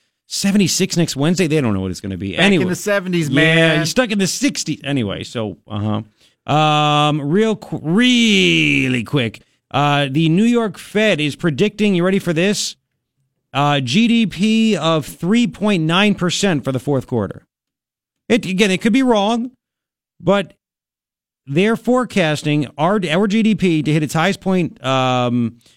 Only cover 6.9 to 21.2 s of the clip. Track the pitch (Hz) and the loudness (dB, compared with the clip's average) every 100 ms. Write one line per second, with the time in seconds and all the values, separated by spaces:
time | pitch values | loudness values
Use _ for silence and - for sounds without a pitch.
6.9 | 147 147 147 143 190 220 202 - 151 151 | 2 2 0 0 0 0 -2 -8 -8 -2
7.9 | 196 247 240 226 196 180 165 151 139 131 | 2 4 4 4 4 4 2 2 2 0
8.9 | 127 104 147 113 - _ _ _ 139 143 | -2 -2 -2 -2 -6 _ _ _ -2 0
9.9 | 143 139 143 160 170 233 233 220 - - | 0 0 0 2 2 2 2 -2 -6 -6
10.9 | 214 214 160 151 - 175 131 208 - 208 | 0 0 0 -2 -2 -2 0 0 0 0
11.9 | 180 185 196 175 160 190 202 - - _ | 2 2 0 0 0 0 -2 -6 -10 _
12.9 | _ _ _ _ _ _ 131 147 143 123 | _ _ _ _ _ _ 0 0 0 0
13.9 | 170 233 233 202 160 214 220 220 180 160 | 2 2 2 0 0 0 2 2 0 0
14.9 | 160 156 - 170 233 226 - 208 185 156 | -2 -4 -6 0 2 0 -2 0 0 0
15.9 | 175 208 202 180 - 202 147 143 127 - | 2 2 0 -2 0 0 0 -2 -4 -2
16.9 | 135 - 120 98 - - _ _ _ _ | -2 -2 -4 -4 -8 -20 _ _ _ _
17.9 | _ _ _ - 233 160 185 208 185 226 | _ _ _ -2 0 0 0 0 2 2
18.9 | 262 254 214 202 233 247 - _ _ _ | 2 2 2 2 -2 -4 -12 _ _ _
19.9 | _ _ _ 170 202 - _ _ _ _ | _ _ _ 0 0 -2 _ _ _ _
20.9 | _ _ _ | _ _ _